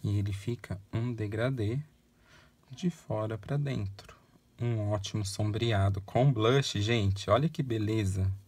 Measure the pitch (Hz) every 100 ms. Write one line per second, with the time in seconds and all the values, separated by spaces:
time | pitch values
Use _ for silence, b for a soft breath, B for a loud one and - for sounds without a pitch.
0 | 107 101 98 98 - 120 - 101 - 110
1 | 120 113 104 104 123 131 104 127 147 _
2 | _ B B B B B _ 127 180 -
3 | - 107 107 110 - 143 143 120 101 98
4 | - - _ _ _ - 120 113 104 104
5 | - 110 98 - 107 107 117 104 98 98
6 | - 120 139 120 110 139 139 101 101 117
7 | 98 98 - 107 160 - 131 113 104 110
8 | 98 95 95 95